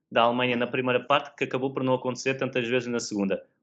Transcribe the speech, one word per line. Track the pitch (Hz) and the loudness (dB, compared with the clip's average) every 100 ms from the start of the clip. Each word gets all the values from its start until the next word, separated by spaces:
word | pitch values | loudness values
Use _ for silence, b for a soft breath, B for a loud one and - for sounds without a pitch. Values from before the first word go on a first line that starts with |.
| _ | _
da | 120 | 4
Alemanha | 117 120 123 120 | 4 4 2 0
na | 120 | 0
primeira | 127 127 123 | 0 0 0
parte, | 127 143 - - | 2 2 0 -6
que | 131 | -4
acabou | 131 135 | -2 -2
por | 135 | -2
não | 131 | 0
acontecer | 127 127 120 135 131 | 0 -2 -4 -4 -2
tantas | 131 131 117 | -2 -2 0
vezes | 127 120 | 0 0
na | 120 | -4
segunda. | 117 104 98 92 - _ | -2 -2 0 -2 -6 _